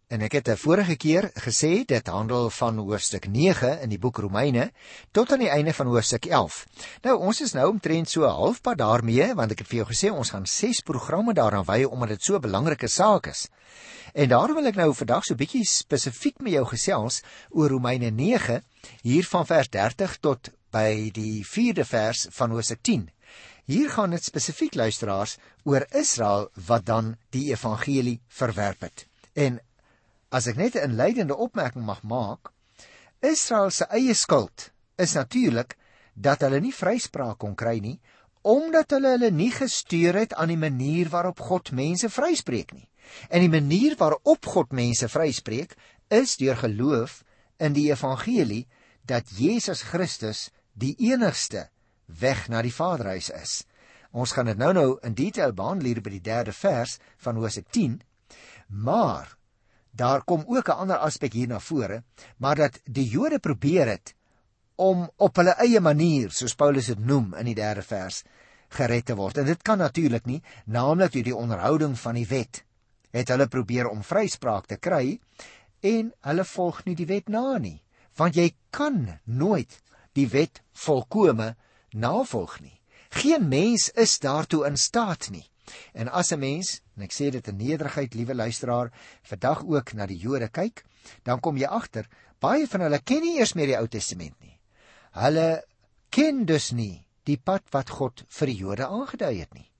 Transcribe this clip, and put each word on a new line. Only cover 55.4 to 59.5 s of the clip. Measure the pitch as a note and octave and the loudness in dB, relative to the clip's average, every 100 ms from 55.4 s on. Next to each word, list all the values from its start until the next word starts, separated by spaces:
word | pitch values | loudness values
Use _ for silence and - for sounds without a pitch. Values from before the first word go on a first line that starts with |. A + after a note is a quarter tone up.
| C#3 | -2
behandel | F#2+ A2 F#3+ B2+ | -2 -4 -2 -2
hier | A2+ | -4
by | G2+ | -6
die | G2 | -10
derde | G2+ A#2 G#2+ | -6 -4 -4
vers | - G3 B2+ A#2+ - _ _ | -2 0 0 -4 -8 _ _
van | B2 A2+ | -6 -4
hoofstuk | A2 G#2 - | -4 -6 -4
tien, | A#3 D3+ B2 _ _ _ - - - - | -2 0 -2 _ _ _ -20 -20 -20 -12
maar | G2+ A#2 A3+ E3 D2+ - - _ | -6 0 2 0 -2 -10 -20 _